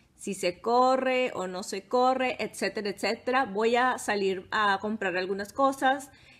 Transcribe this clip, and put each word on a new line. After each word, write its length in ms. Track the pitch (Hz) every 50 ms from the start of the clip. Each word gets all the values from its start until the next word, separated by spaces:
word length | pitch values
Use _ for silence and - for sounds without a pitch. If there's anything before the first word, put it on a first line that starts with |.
| _ _ _
si 180 | _ - 202 190
se 260 | 190 - 180 180 -
corre 680 | - 226 233 247 254 254 262 254 254 262 254 254 254 247 -
o 120 | - 185
no 160 | 185 185 180 214
se 260 | - 208 196 - -
corre, 480 | - 247 254 254 262 262 254 254 - -
etcétera, 520 | 220 - - - 226 196 - 226 202 202
etcétera. 560 | 190 - - 196 233 226 - 247 254 262 269
Voy 300 | 208 190 202 226 233 240
a 200 | 240 254 254 240 240
salir 480 | - - 208 208 196 190 190 185 - -
a 260 | - 220 214 202 196 196
comprar 380 | - 214 220 214 196 190 170
algunas 380 | 185 185 185 202 196 202 - -
cosas. 560 | - 269 269 269 - 294 262 269 285 277 - - - - - - -